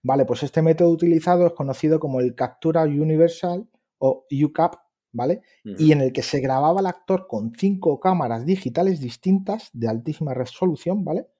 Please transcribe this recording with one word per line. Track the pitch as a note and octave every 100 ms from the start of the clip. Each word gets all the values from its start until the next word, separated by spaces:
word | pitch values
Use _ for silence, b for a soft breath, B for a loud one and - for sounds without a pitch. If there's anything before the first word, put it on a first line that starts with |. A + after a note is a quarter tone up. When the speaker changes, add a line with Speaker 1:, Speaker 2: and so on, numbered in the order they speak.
Speaker 1:
Vale, | - C#3 B2+
pues | A#2
este | C#3+ -
método | E3 D#3+ E3+
utilizado | E3 E3+ D#3+ E3+ F3+ F3
es |
conocido | E3+ C#3 C3 D3+ D#3
como | D3 B2+
el | B2+
Captura | A#2 B2 _ D#3+ D#3+ D#3
Universal | C#3+ D#3 D#3 E3+ E3+ F3+ F3 - _ _ _
o | C3+ C3 _
UCAP | C#3+ D3+ D3+ E3+ - _ _ _
¿vale? | A#2 B2+ F3 b b
Speaker 2:
Ujú. | G#2+ G2
Speaker 1:
Y | D#3
en | D3
el | C3
que | C3
se | - C#3+
grababa | C3 C3 D3+ F#3
al | F#3+
actor | - - F#3 F#3
con | G#3+ A3+ -
cinco | G3 G3 F3 C#3
cámaras | F#3 F3+ B2+ A2+ C#3+
digitales | F#3+ B2+ A2+ F#3+ E3+
distintas | B2 - F#3 F#3+ F#3+ G#3+ -
de | - A2+
altísima | A2+ D#3 D3 D3
resolución, | B2+ B2 - F#3 D3+ E3+ G#3 D#3
¿vale? | E3+ -